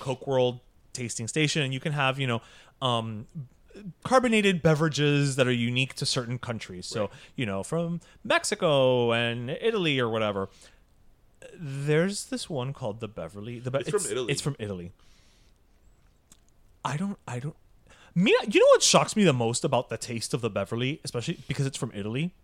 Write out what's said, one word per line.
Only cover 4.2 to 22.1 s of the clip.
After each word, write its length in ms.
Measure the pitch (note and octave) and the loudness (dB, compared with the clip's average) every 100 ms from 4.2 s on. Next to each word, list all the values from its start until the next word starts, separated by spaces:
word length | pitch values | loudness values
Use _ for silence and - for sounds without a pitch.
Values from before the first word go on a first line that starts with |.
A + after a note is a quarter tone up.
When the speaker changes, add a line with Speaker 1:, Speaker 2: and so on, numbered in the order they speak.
| A#3+ A3 G3+ F3 | 4 4 4 4
Speaker 1:
beverages 720 | E3 D3+ D#3+ C3+ D3 C#3+ C#3+ C3+ | 4 4 2 2 2 4 2 2
that 100 | B2+ | 2
are 60 | |
unique 420 | B2 A#2 B2 C3 | 2 0 0 -2
to 100 | - | -2
certain 340 | C#3+ C3+ A#2 B2 | -4 -4 -4 -8
countries. 460 | - A2+ - F2+ - | -6 -8 -8 -12 -8
So, 140 | A#2 | -4
Speaker 2:
Right. 80 | G2+ - - - | -6 -8 -16 -6
Speaker 1:
you 100 | A2 | -4
know, 160 | G2 | -4
from 380 | F#2+ E3 E3+ E3+ - - | -4 -4 -4 -6 -10 -16
Mexico 880 | - E4 - G#3 F3 C#3 C3 B2+ A#2 | 0 0 0 0 2 4 6 4 2
and 360 | A#2 A#2 A#2+ A#2+ | 2 0 -4 -6
Italy 500 | D#3+ A3+ A3+ E3 C3+ | -2 -2 0 0 2
or 100 | A#2 | 0
whatever. 400 | A2+ G#2+ G2 G2 - - _ _ _ - _ _ _ - | 0 0 0 -4 -10 -20 _ _ _ -20 _ _ _ -20
There's 720 | - D3 C#3 C#3+ D3+ F#3+ G3+ - | -14 -10 -6 2 2 2 -2 -6
this 220 | B3+ - | -8 -6
one 220 | C#3+ B2+ | -6 -6
called 280 | C#3+ A#2 A2+ | -4 -6 -6
the 80 | G#2+ | -10
Beverly. 500 | - E2 G2+ A2 A#2+ | -10 -12 -10 -12 -8
The 120 | B2 | -4
Be-, 80 | C3+ | -4
Speaker 2:
It's 100 | E3+ | -2
from 60 | G3+ | -2
Speaker 1:
it's, 100 | A2+ | -2
Speaker 2:
Italy. 220 | A#2+ B2 | -4 -2
Speaker 1:
it's 80 | C#3 | -2
from 140 | D3 - | -4 -6
Italy. 340 | G#2 F2+ F2 - - - _ _ _ _ _ _ _ _ _ _ _ - _ _ _ _ | -6 -8 -10 -16 -20 -20 _ _ _ _ _ _ _ _ _ _ _ -20 _ _ _ _
I 120 | - D3 | -6 -4
don't, 220 | G3+ - - | -6 -8 -10
I 120 | B2 | -10
don't, 180 | C#3+ - _ _ _ - - | -10 -12 _ _ _ -20 -6
me, 200 | E3+ A3 A#4+ A3 | 2 4 4 4
you 120 | D#4+ | 6
know 60 | C5+ | 8
what 160 | B4 | 8
shocks 340 | - E3+ C#3+ G#3+ | 8 6 4 4
me 80 | |
the 80 | F#3 | 4
most 320 | B2 A#2 A#2+ | 4 0 0
about 240 | D#3 B2 - | 0 0 0
the 80 | A2+ | -8
taste 380 | - A#2 - | -6 -8 -4
of 60 | C3 | -2
the 100 | A2+ | -2
Beverly, 500 | G2 G2 A#2 C3 D#3 | -2 -4 -2 -4 -4
especially 340 | C#3 A#2+ C3+ - - | -6 -6 -6 -8 -6
because 180 | C#3+ C3+ | -4 -4
it's 100 | - | -4
from 140 | B2 | -8
Italy? 400 | G2+ G#2 | -6 -6